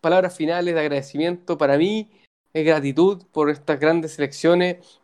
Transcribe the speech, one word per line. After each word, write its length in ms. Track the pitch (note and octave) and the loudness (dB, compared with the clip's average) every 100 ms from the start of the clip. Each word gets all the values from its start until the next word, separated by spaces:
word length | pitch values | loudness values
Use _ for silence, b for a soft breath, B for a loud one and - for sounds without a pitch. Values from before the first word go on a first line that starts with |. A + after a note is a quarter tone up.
palabras 360 | E3 F3+ F#3 F3+ | 2 2 2 -2
finales 380 | D#3 E3+ F3 | -4 -2 -2
de 60 | E3 | -2
agradecimiento 760 | D3+ C#3+ C#3 C#3 E3 F3 - E3 | -2 -4 -6 -4 -4 -4 -6 -2
para 180 | D3 C#3 | 2 2
mí 320 | F3+ G#3+ G#3+ b b _ _ | 2 -2 -6 b b _ _
es 120 | D#3+ | -2
gratitud 600 | D#3 D#3 C#3 C#3 F3+ G3 _ | 2 2 0 2 2 0 _
por 180 | - D3 | -2 -2
estas 280 | D3 - D3 | -2 -4 0
grandes 360 | D3+ E3+ D#3+ | 2 0 -2
selecciones, 840 | D3+ C#3+ - E3 F3+ F3+ F3+ _ _ | -6 -6 -2 2 2 2 -4 _ _